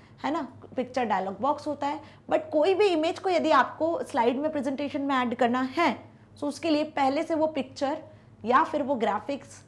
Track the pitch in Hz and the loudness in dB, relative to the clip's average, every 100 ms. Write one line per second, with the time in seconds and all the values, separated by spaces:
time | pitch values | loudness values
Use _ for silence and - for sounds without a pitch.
0 | - - 262 320 269 - - - 247 - | -20 -8 -4 -4 -6 -12 -12 -6 -4 -2
1 | 233 196 190 190 254 294 302 285 285 302 | 0 0 -2 -2 -2 -2 -4 -4 -4 -6
2 | - - - 311 311 311 349 381 415 330 | -10 -16 -2 -2 0 2 4 4 4 4
3 | 320 359 392 339 277 285 247 - 320 339 | 0 -2 0 2 4 4 4 0 -2 -2
4 | 247 277 233 262 302 302 262 277 285 294 | -2 0 2 2 -2 -2 -4 -4 -4 -4
5 | 277 269 247 233 240 254 262 262 330 214 | 0 0 0 2 2 2 -2 2 2 0
6 | - - - - 294 277 339 294 302 294 | -8 -20 -20 -8 -6 -4 0 2 0 0
7 | 269 277 320 320 311 302 262 - 269 302 | 2 2 0 0 0 0 -6 -4 -2 -4
8 | - - - - 214 254 - 302 269 277 | -8 -20 -20 -10 2 4 4 0 0 0
9 | 214 202 - 277 - - | 0 -2 -4 -10 -10 -20